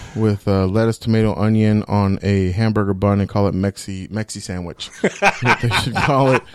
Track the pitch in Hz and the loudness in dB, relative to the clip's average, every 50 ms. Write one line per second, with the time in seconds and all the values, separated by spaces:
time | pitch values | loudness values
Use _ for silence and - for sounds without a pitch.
0 | - - - - 110 110 104 101 - 104 98 95 95 92 95 110 113 113 110 - | -12 -10 -4 0 0 0 0 0 0 0 2 2 2 2 2 2 2 0 0 -2
1 | - 117 113 110 110 110 85 71 101 110 110 110 110 107 107 107 - - 98 104 | -2 0 2 2 2 2 0 0 0 2 2 4 4 4 2 2 0 0 0 2
2 | 101 98 98 - - 98 101 98 95 92 87 98 113 113 107 107 101 98 101 92 | 2 2 0 0 0 0 2 2 2 0 0 0 0 0 0 0 0 -2 -2 0
3 | 101 101 101 101 98 90 - 107 101 98 - 92 95 98 95 - - - 98 95 | 2 2 2 2 0 0 0 0 0 0 0 0 -2 -2 -4 -6 -12 -12 -12 -12
4 | 92 - 92 110 107 - - 104 - - 95 90 90 87 - - - - - - | -10 -8 -8 -8 -8 -8 -12 -14 -10 -10 -8 -8 -8 -10 -12 -14 -16 -16 -10 -4
5 | - 202 - - - 196 - - - - - - - 120 190 175 - 135 113 190 | -4 -4 -2 0 0 0 0 0 0 0 0 0 0 0 0 0 -2 -2 -2 -2
6 | - 160 143 131 131 131 131 123 - - - | 0 2 2 4 4 4 4 2 0 -4 -8